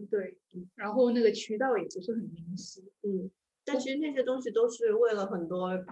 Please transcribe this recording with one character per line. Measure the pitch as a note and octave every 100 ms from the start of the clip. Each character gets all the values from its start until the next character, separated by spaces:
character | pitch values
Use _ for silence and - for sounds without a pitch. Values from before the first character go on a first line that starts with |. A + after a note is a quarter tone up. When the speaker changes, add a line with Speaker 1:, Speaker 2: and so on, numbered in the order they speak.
| G#3
Speaker 1:
对。 | G#3 F#3 - _
Speaker 2:
嗯。 | F3+ F3+
Speaker 1:
然 | - G#3
后 | A#3 A#3+
那 | A#3+
个 | A3
渠 | G#3 - G#3+
道 | C4 G#3+
也 |
不 | D#3 F#3
是 | G#3
很 | A3+
明 | E3 E3+ E3+
晰。 | F3+ - F#3+ F#3+ _
Speaker 2:
嗯， | G#3 F#3+ F#3+ - _ _
但 | - C4+
其 | B3+
实 | C#4
那 | D4+
些 | C4+
东 | A#3+ C4
西 | A#3+
都 | G#3+ A#3
是 | - A3+
为 | G#3+ A#3
了 | G#3 F#3+
很 | F#3+ E3
多 | F3+ F#3 F#3 -